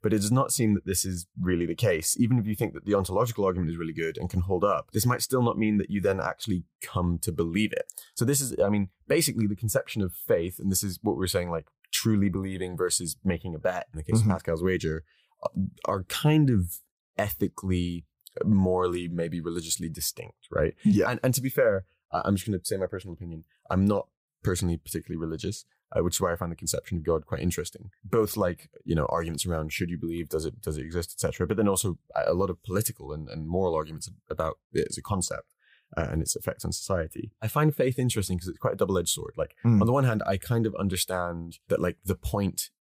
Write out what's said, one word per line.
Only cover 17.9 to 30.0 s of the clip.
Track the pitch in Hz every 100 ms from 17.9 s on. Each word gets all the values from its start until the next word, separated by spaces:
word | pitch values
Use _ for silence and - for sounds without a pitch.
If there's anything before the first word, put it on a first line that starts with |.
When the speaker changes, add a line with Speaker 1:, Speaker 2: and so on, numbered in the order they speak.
| 85 - _ - -
Speaker 1:
morally, | - 101 92 90 90 87 87
maybe | 85 85 85
religiously | 80 85 80 - 82
distinct, | 78 - - - - -
right? | - 76 -
Speaker 2:
Yeah. | 214 139 95
Speaker 1:
And, | 123
and | 131
to | 127
be | 131
fair, | - 120 98 - _ _
I, | - -
I'm | 98
just | -
gonna | 95
say | - 98
my | 92
personal | 98 95
opinion. | 85 87 80 80 _ _
I'm | 92 98
not | 101 - _ _ _
personally | - 90 90 85
particularly | - - - 82
religious, | 80 80 92 104 - _ _ -
uh, |
which | 87 -
is |
why | 92
I | 85
find | 87
the | 82
conception | - - - 87
of |
God | 78 80 -
quite | -
interesting. | 90 85 - - 101 _
Both, | 95 117 107 110
like, | 92 85 - -
you | - 82
know, | 71
arguments | 85 82 78 92
around | 82 78
should | - 87
you |
believe, | 85